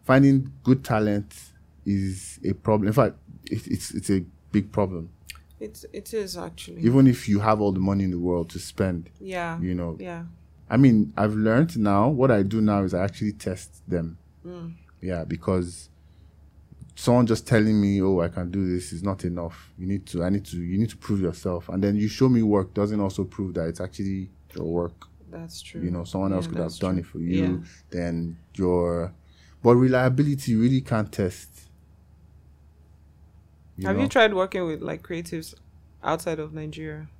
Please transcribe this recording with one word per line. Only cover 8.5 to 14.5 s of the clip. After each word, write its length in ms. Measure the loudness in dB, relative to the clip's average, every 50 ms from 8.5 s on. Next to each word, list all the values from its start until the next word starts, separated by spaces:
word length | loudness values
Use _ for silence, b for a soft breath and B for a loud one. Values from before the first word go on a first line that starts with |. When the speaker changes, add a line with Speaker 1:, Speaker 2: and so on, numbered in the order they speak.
Speaker 1:
to 80 | -8 -12
spend, 500 | -12 -8 -4 -2 0 0 -2 -4 -6 -10 -16 -16
Speaker 2:
Yeah. 400 | -12 -10 -8 -6 -6 -6 -6 -6
Speaker 1:
you 140 | -4 -4 -4
know. 220 | -4 -4 -6 -8 -8
Speaker 2:
Yeah. 240 | -10 -12 -12 -12 -12 -14 -16 -20 -20 -20 _ -20 -8 0
Speaker 1:
I 80 | 4 6
mean, 340 | 8 8 8 6 4 2 0 -2
I've 160 | 0 0 0
learned 420 | 0 2 4 4 4 4 2 0 0
now, 300 | 2 4 4 4 4 4
what 240 | 4 4 4 4
I 120 | 4 4 2
do 180 | 2 2 2
now 220 | 2 4 4 4 2
is 100 | 0 0
I 100 | 0 -2
actually 300 | -2 -2 -2 -4 -4 -4
test 480 | -4 -6 -6 -6 -8 -10 -16 -20 -20 -8 -4
them. 280 | -4 -4 -4 -4 -8 -12 _ _ _ _ -18
Speaker 2:
Mm. 300 | -16